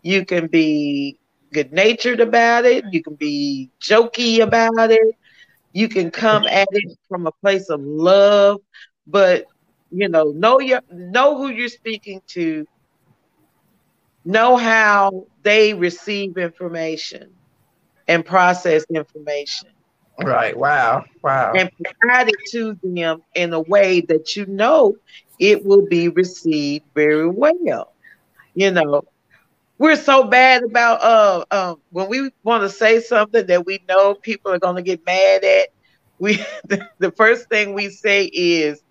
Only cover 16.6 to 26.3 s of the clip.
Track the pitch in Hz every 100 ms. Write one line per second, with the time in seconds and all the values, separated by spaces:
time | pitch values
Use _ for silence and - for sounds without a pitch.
16.6 | 180 165 160 156 - - - _ _ _
17.6 | _ _ _ _ - 170 165 185 180 180
18.6 | 180 156 156 165 147 156 147 147 143 -
19.6 | - _ _ _ _ - 151 117 113 -
20.6 | 139 147 117 131 - _ 147 135 113 185
21.6 | 180 _ 170 - 240 254 240 202 - 233
22.6 | 220 196 190 180 165 160 _ 175 175 165
23.6 | 160 202 190 180 170 156 - 202 196 196
24.6 | 226 320 220 208 _ - _ _ 196 202
25.6 | 196 196 - 175 170 160 180